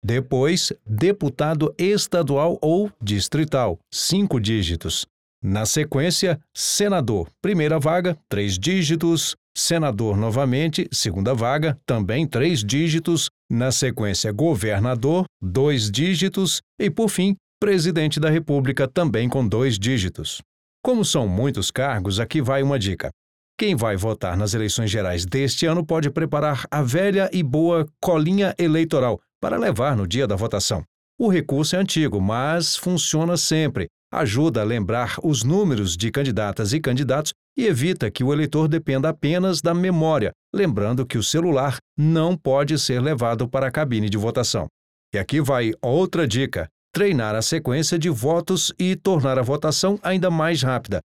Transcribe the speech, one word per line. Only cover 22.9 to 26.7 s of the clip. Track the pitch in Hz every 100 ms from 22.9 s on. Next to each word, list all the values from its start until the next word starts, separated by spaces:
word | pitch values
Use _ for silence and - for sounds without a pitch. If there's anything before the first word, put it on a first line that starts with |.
| 90 - - _ _ _ _
Quem | 214 160
vai | 113 98
votar | 107 107 95 87
nas | 104
eleições | 110 107 - 113
gerais | 110 92 90
deste | 90 135 139 -
ano | 170 165 156
pode | 160 147
preparar | 151 160 147 151 135
a | -